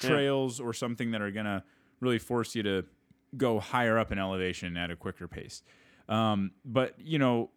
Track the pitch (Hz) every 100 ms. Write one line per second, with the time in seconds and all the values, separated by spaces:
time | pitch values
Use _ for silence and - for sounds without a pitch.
0 | 127 147 139 139 131 120 120 113 123 117
1 | 120 110 104 101 107 98 - _ _ -
2 | 127 117 - 120 110 117 101 95 87 _
3 | _ _ _ 131 127 110 98 127 117 113
4 | 107 98 95 92 92 87 90 87 87 85
5 | 95 - 87 82 - - - - _ _
6 | - 110 110 104 98 - 123 117 127 -
7 | 156 160 131 120 113